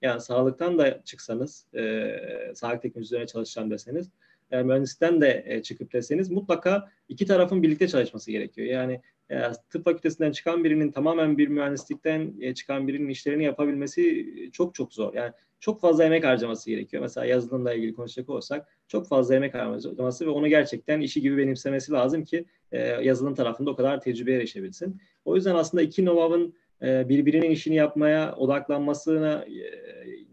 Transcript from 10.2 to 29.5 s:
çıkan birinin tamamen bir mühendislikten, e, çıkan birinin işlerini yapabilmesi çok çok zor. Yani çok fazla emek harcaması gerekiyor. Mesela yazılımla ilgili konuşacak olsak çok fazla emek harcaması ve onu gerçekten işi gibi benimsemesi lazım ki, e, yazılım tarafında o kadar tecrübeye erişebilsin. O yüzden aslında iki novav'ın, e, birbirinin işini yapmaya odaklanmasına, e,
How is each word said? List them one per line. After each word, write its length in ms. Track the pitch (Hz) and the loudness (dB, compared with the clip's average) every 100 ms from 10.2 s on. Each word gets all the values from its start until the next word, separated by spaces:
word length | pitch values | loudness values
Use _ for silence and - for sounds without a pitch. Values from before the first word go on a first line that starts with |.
| 156 | -2
çıkan 320 | 143 - 170 | 0 -2 0
birinin 280 | 165 151 147 | 2 2 2
tamamen 460 | 139 151 165 156 147 | 0 0 2 2 4
bir 100 | 147 | 2
mühendislikten, 840 | 147 143 139 - 143 160 156 160 - | 2 -2 -4 -8 -6 -2 -2 -4 -6
e, 120 | 127 | -8
çıkan 340 | 123 - 139 139 | -8 -6 -4 -2
birinin 220 | 139 143 | -2 -4
işlerini 340 | 131 - 147 | -4 -2 0
yapabilmesi 840 | 151 135 147 143 139 - 175 - - - - | 0 0 0 0 -2 2 2 2 -4 -10 -10
çok 220 | - 180 - | -4 -4 -4
çok 180 | 131 | -8
zor. 200 | - 101 | -6 -6
Yani 180 | 107 120 - _ _ | -4 -6 -8 _ _
çok 220 | - 214 | -6 2
fazla 220 | 175 160 | 4 6
emek 200 | 160 160 | 6 4
harcaması 460 | 147 127 117 110 113 | 4 2 0 -6 -6
gerekiyor. 340 | 107 104 147 | -6 -6 -8
Mesela 220 | 127 123 123 | -6 -4 0
yazılımla 480 | 123 120 131 123 | 0 0 -2 -2
ilgili 200 | 117 113 | -2 -4
konuşacak 360 | 110 120 - 127 | -6 -10 -10 -8
olsak 380 | 131 - 147 - _ _ | -8 -6 -8 -8 _ _
çok 200 | - - | -6 2
fazla 280 | 139 123 131 | 2 4 4
emek 180 | 139 | 2
harcaması 720 | 123 113 110 - - 127 127 160 | -2 -6 -6 -8 -4 -4 -2 -2
ve 40 | |
onu 180 | 147 151 | 0 4
gerçekten 540 | 156 131 120 - 151 | 4 4 -2 -2 -2
işi 200 | 135 151 | 0 0
gibi 160 | 135 139 | 0 2
benimsemesi 540 | 135 131 139 135 131 | 0 0 -2 -4 0
lazım 320 | 143 127 160 | 2 2 0
ki, 220 | 156 165 170 _ _ | -2 -4 -6 _ _
e, 60 | 123 | -4
yazılım 560 | 120 120 127 123 139 135 | -2 2 2 2 0 0
tarafında 340 | 120 113 143 | -2 -2 -4
o 60 | 131 | 0
kadar 260 | 131 139 | 0 0
tecrübeye 360 | 127 117 120 131 | -2 -2 0 0
erişebilsin. 640 | 113 104 95 - 180 190 - _ - | -2 -6 -12 -10 -10 -10 -16 _ 0
O 100 | 185 | 2
yüzden 200 | 190 170 | 2 2
aslında 280 | 160 175 | 2 2
iki 220 | 160 180 185 | 2 2 4
novav'ın, 480 | 170 165 170 170 - _ _ | 4 4 2 0 -6 _ _
e, 280 | 131 131 127 | 0 2 4
birbirinin 400 | 143 143 156 165 | 4 4 4 2
işini 260 | 160 156 156 | 0 2 2
yapmaya 600 | 147 151 151 156 156 - | 2 4 4 4 0 0
odaklanmasına, 1120 | 131 139 139 143 143 147 - 156 156 151 | 0 0 0 -2 0 -2 0 2 2 -2
e, 800 | - | -6